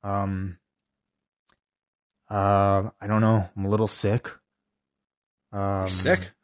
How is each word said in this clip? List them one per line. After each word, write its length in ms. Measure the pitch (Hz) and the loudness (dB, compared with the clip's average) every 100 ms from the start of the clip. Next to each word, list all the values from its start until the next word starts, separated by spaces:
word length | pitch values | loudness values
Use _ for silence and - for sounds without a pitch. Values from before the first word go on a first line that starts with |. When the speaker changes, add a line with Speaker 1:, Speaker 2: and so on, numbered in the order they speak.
Speaker 1:
Um, 560 | 101 101 98 95 95 87 _ _ _ _ _ _ _ _ _ _ _ _ _ _ _ _ _ | -4 -4 -4 -4 -8 -12 _ _ _ _ _ _ _ _ _ _ _ _ _ _ _ _ _
uh, 600 | 104 98 101 98 98 104 - | 0 4 4 4 2 0 -8
I 60 | 101 | -2
don't 140 | 107 | 2
know. 280 | 110 113 90 - | 4 2 0 -6
I'm 80 | 98 | -2
a 40 | |
little 180 | 107 110 | 0 0
sick. 420 | - 101 - - - _ _ _ _ _ _ _ _ _ _ _ | -2 0 -2 -4 -20 _ _ _ _ _ _ _ _ _ _ _
Um, 300 | 101 98 98 | -6 -4 -2
Speaker 2:
You're 60 | 95 | -2
sick? 440 | 92 95 185 90 _ | -2 0 -2 -2 _